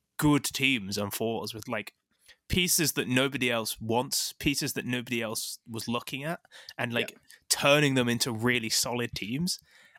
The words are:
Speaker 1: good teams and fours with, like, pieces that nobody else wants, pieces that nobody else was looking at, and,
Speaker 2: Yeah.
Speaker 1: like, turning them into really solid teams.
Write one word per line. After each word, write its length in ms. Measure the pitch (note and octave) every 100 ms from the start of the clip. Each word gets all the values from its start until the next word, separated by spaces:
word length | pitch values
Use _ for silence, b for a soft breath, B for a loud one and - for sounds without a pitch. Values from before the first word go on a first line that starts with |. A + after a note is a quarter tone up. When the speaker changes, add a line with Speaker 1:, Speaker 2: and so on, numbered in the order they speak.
| _ -
Speaker 1:
good 260 | D3+ C#3+
teams 540 | - - C3+ B2+ G2 G2+
and 160 | G2+
fours 400 | - A2+ A2+ G#2
with, 120 | A2+ A2+
like, 280 | A2+ G#2 - _ b b b -
pieces 440 | G3 F3 - D3+
that 160 | - A#2+
nobody 420 | B2+ C3+ C3 B2
else 300 | A#2 G#2+ -
wants, 540 | A2 A#2 C3+ - -
pieces 400 | - D#3 C#3 A#2
that 100 | -
nobody 380 | A#2+ B2 A#2+ A#2+
else 380 | A2 A2+ - - -
was 180 | A2+ -
looking 360 | A#2+ - C3
at, 160 | D3 F3 _ B B B
and, 160 | A#2+
Speaker 2:
Yeah. 40 | A#2
Speaker 1:
like, 200 | A#2 - _ B -
turning 460 | - C#3+ D3 D3
them 140 | C3 A#2+
into 240 | A#2 C3+
really 360 | A2 A#2+ B2 A2
solid 440 | - C3 A#2+ A#2+
teams. 460 | - G2 C3 F3+ - b b b